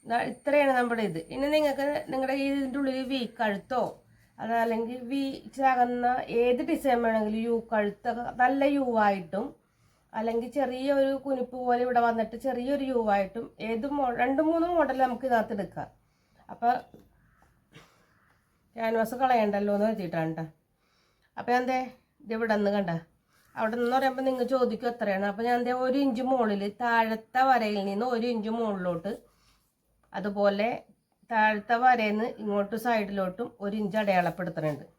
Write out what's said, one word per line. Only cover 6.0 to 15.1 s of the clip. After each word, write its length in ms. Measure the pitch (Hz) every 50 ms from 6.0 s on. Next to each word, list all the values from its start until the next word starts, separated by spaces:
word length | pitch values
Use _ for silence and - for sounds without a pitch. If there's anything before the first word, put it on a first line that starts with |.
| 247 240 247 254 - - 233 233
ഏത് 200 | 240 247 247 240 294
ഡിസൈൻ 320 | 262 320 - - 277 247 240 233
വേണമെങ്കിലും, 400 | 226 220 220 214 214 214 220 226
യു 100 | 233 233 226 226 -
കഴുത്തൊക്കെ 520 | 233 214 208 202 202 - _ 247 226 233 240 - - 233
നല്ല 260 | 247 254 269 277 277 277 285
യു 80 | 277 269 247 233 220 208
ആയിട്ടും, 400 | 202 196 190 175 160 165 190 240 285 - _ _ _ _ _ _ _ _ _ _ _ -
അല്ലെങ്കിൽ 360 | 220 220 226 226 233 233 240
ചെറിയ 360 | 240 285 269 254 247 254 262 277 285
ഒരു 180 | 277 269 269 277 269 262
കുനിപ്പ് 320 | 277 269 254 240 247 254 254 254
പോലെ 180 | 247 240 240 247
ഇവിടെ 160 | 247 247 240
വന്നിട്ട് 360 | 233 233 226 226 220 220 233 226 -
ചെറിയൊരു 380 | 262 247 233 247 262 285 285 277 262 262
യു 100 | 240 226 214 202
ആയിട്ടും, 300 | 202 196 190 - 233 226 - - _
ഏത് 260 | 214 220 226 226 220 285 285
മോ-, 200 | 285 262 247 240 233 247
രണ്ട് 200 | 254 277 269 320
മൂന്ന് 260 | 311 330 330 330 349
മോഡൽ 300 | 359 339 302 269 262 254 262
നമുക്ക് 220 | 254